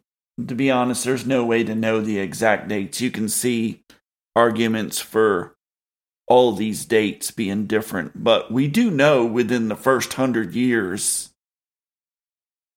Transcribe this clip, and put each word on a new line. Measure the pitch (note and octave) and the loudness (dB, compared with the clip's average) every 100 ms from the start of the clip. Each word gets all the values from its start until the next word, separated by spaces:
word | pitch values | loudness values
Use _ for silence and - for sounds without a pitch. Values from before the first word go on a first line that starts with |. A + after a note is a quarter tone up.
| _ _ _ - | _ _ _ -12
to | A#2+ | -8
be | B2 C#3 | -2 0
honest, | B2+ B2 A#2 | 2 0 -2
there's | B2 C3 A2+ | -2 -2 0
no | C3 | 0
way | A#2 A#2 | 2 0
to | A2 | 0
know | A2 A2+ A2 | -2 0 0
the | G#2+ G#2 | 0 -4
exact | F#2+ - A2 G2+ F#2 | -4 -2 0 0 -2
dates. | G#2 G2 - | -6 -6 -4
You | A#2+ | -4
can | G2 G#2+ | -4 -4
see | - B2+ A#2 A2 F2+ _ _ _ _ _ | -2 0 0 -2 -6 _ _ _ _ _
arguments | A2+ A#2 G#2+ A#2 A2 G2 - | 2 2 2 0 -2 -4 -8
for | - A2 A2 F#2 - _ _ _ _ _ _ _ - | -4 2 2 2 -2 _ _ _ _ _ _ _ 2
all | B2 B2 | 4 6
these | G2 A2 E2+ - | 2 -4 -4 0
dates | A2 G#2+ - - | 2 2 -2 -8
being | - G2+ G2+ G2+ | -6 -4 -4 -2
different, | G#2+ G#2+ G2 D2+ - | -2 -2 -8 -8 -4
but | A2+ G#2+ - | 2 2 0
we | A#2 D3 | -2 0
do | G#3 A#3+ | 2 2
know | D3 D3 C#3 A#2 | 4 4 4 2
within | A2+ A2+ B2 A2+ | 0 0 0 -2
the | G#2 | -2
first | C3 B2+ - | 2 2 0
hundred | - C3 A2+ G#2+ | -2 -2 0 -2
years, | G#2 B2+ A#2 F#2 G2+ - - - _ _ _ _ _ _ _ _ _ _ _ _ _ _ | 0 0 2 0 -4 -4 -6 -8 _ _ _ _ _ _ _ _ _ _ _ _ _ _